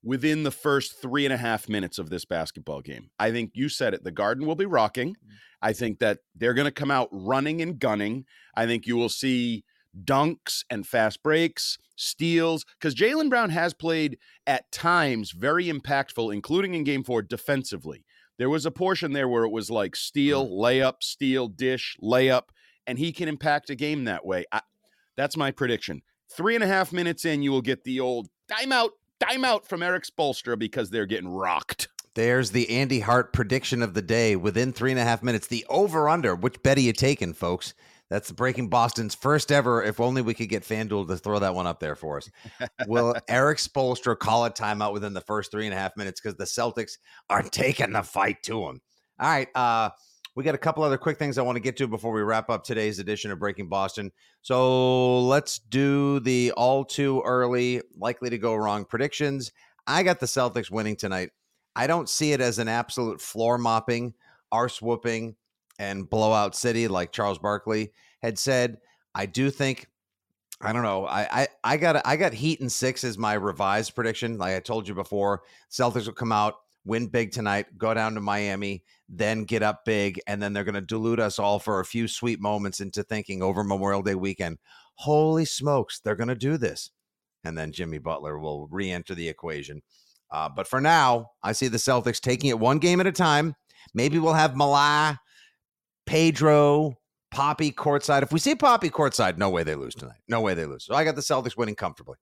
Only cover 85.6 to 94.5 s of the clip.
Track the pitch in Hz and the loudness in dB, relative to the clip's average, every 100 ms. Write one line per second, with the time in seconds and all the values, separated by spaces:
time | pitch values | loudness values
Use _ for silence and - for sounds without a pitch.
85.6 | 143 139 104 - 107 101 117 123 131 156 | 0 0 0 -6 -4 -2 -2 -2 -2 0
86.6 | 107 - - _ _ _ _ _ 80 80 | -2 -4 -14 _ _ _ _ _ -10 -8
87.6 | 78 76 85 78 80 76 76 76 78 73 | -8 -6 -8 -6 -6 -6 -6 -8 -6 -8
88.6 | 76 90 95 90 82 87 82 78 85 76 | -8 -6 -4 -4 -8 -8 -8 -8 -8 -8
89.6 | 69 73 _ _ _ _ _ 76 78 71 | -10 -16 _ _ _ _ _ -6 -6 -6
90.6 | 98 131 147 165 135 120 110 _ - 110 | -4 0 4 6 4 2 -2 _ -4 -2
91.6 | 131 110 - 127 117 110 127 127 139 113 | -2 0 2 2 0 -2 -2 0 0 2
92.6 | 117 147 175 180 190 170 175 143 160 147 | 2 4 4 4 2 2 4 4 2 -4
93.6 | _ _ - 110 135 160 160 160 156 | _ _ -8 0 2 4 4 4 4